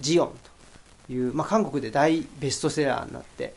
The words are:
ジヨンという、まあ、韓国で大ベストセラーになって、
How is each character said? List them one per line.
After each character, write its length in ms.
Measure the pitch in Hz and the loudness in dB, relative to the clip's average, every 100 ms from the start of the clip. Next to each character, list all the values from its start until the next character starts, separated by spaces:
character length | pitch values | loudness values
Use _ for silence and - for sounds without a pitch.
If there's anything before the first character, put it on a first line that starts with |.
ジ 160 | 139 170 | 2 2
ヨ 80 | |
ン 80 | 139 - - - - - - - - | 2 -4 -20 -20 -20 -20 -20 -20 -8
と 60 | |
い 160 | 127 127 | -2 -2
う、 60 | |
ま 100 | 143 | -2
あ、 20 | 147 | 2
韓 180 | 214 | 2
国 180 | 160 139 | 2 -2
で 80 | 135 | -2
大 320 | 139 156 165 - 143 | 2 4 2 -2 -6
ベ 120 | 139 | -4
ス 120 | - | -2
ト 80 | 156 | -2
セ 140 | 151 139 | 0 0
ラ 180 | 120 | 0
ー 20 | - | -4
に 60 | |
な 80 | 127 | -12
っ 20 | |
て、 320 | - - 120 | -14 -10 -10